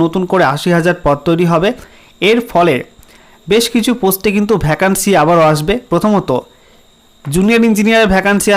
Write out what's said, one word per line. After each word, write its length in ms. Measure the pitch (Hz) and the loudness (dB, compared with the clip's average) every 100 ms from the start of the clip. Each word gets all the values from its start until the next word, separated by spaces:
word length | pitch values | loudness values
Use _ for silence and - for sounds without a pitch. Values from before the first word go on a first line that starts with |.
নতুন 200 | 165 185 180 | 0 -2 -2
করে 120 | 190 147 147 | 0 0 0
আশি 140 | 180 170 | 0 0
হাজার 180 | 170 175 143 | 0 -2 -2
পদ 120 | 143 - | -2 0
তৈরি 180 | 165 175 | 0 0
হবে। 160 | 170 196 254 - - - _ 185 | 0 0 -4 -12 -20 -20 _ 0
এর 100 | 240 233 | 0 0
ফলে 240 | 175 175 127 - - - - - - - | 0 0 0 -6 -18 -20 -20 -20 -20 -2
বেশ 140 | 214 233 | 0 0
কিছু 180 | 240 220 240 | -2 -2 0
পোস্টে 280 | 190 190 214 202 | -2 -2 -2 -2
কিন্তু 160 | 208 208 156 | 0 0 0
ভ্যাকান্সি 460 | 151 190 202 - 180 | 0 0 0 0 2
আবারও 220 | 151 170 156 | 2 4 2
আসবে। 200 | 151 151 240 - | 2 -2 -4 -4
প্রথমত 380 | 170 214 202 185 123 - _ _ _ _ _ _ _ 143 | -2 0 0 -2 -6 -6 _ _ _ _ _ _ _ -6
জুনিয়র 360 | 160 202 233 226 | -2 2 2 2
ইঞ্জিনিয়ারের 400 | 208 214 226 214 | 2 2 2 2
ভ্যাকান্সি 380 | 190 196 202 208 | 0 0 0 0